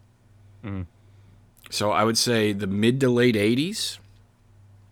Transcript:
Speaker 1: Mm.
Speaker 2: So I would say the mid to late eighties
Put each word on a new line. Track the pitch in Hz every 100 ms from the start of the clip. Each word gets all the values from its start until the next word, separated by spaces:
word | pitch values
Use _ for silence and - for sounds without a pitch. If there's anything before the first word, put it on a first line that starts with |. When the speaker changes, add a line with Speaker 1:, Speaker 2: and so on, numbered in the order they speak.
| _ _ _ - - -
Speaker 1:
Mm. | - 98 87 _ - - - - _ _ -
Speaker 2:
So | - 104
I | 90
would | 110 113
say | - 117 107
the | 101 101
mid | 98 113 131
to | 131
late | 120 123 107
eighties | 104 123 165 220 - - - - _ _ _ - - - -